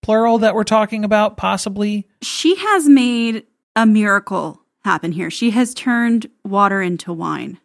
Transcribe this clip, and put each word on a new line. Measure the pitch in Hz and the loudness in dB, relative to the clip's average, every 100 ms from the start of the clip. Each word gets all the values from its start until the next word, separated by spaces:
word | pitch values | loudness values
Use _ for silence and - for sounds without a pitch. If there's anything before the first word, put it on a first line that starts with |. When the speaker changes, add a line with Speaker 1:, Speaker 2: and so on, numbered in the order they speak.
Speaker 1:
plural, | - 220 233 233 | 0 2 2 2
that | 214 | 2
we're | 202 | 0
talking | 208 220 208 220 | 0 0 0 -4
about, | 208 208 214 - | 0 0 0 -2
possibly? | 190 190 - 196 208 208 - _ | -4 -4 -6 -4 -4 -4 -8 _
Speaker 2:
She | - - 311 | -10 -2 0
has | 381 403 392 294 | 0 2 2 6
made | 277 247 240 233 220 _ _ _ | 6 6 0 -2 -4 _ _ _
a | - 226 | 2 4
miracle | 214 208 202 196 185 156 147 _ _ | 4 4 0 0 -6 -6 -12 _ _
happen | 202 170 170 | -2 -2 -2
here. | 165 170 | -6 -8
She | - 233 | -2 0
has | 226 240 | 0 -2
turned | - - 240 233 233 - _ | -2 -2 0 2 0 -2 _
water | 202 196 202 196 | -4 0 2 0
into | 180 175 - | -2 -4 -8
wine. | 165 165 151 123 185 | -8 -8 -8 -10 -16